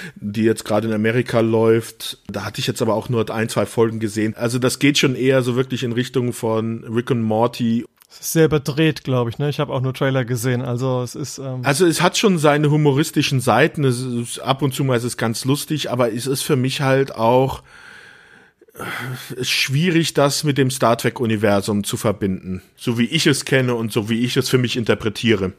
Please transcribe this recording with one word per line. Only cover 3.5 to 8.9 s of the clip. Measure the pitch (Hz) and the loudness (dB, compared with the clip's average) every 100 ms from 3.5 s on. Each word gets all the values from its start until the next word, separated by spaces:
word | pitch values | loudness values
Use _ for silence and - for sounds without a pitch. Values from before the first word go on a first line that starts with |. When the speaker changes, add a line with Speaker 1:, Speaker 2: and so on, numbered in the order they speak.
| - | 0
Speaker 1:
Folgen | 104 - 113 113 | -2 2 0 0
gesehen. | 110 101 107 - | -4 -2 -2 -2
Also | 117 123 | -2 0
das | 127 - | 0 2
geht | 139 147 | 2 4
schon | 139 | 0
eher | 127 131 131 | 2 2 2
so | 123 123 | 2 -2
wirklich | 131 123 | -2 -4
in | 123 | -4
Richtung | 113 127 135 120 | -4 -2 -2 -2
von | 117 117 110 113 113 | -4 -2 -2 -2 -6
Rick | - 113 120 | -4 -4 0
and | 120 | 0
Morty. | 110 107 120 - 117 117 - _ - | 2 2 0 0 0 0 -4 _ -20
Speaker 2:
Es | - | -14
ist | - | -2
sehr | 165 156 | 2 4
überdreht, | 151 - 139 160 | 2 -2 2 2